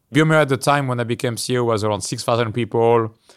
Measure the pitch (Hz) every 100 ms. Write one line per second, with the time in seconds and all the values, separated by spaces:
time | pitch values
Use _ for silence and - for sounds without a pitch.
0 | _ 131 160 156 143 135 147 143 135 120
1 | 113 117 127 113 - 123 120 110 107 101
2 | - 123 - 117 113 120 110 117 117 117
3 | 110 - _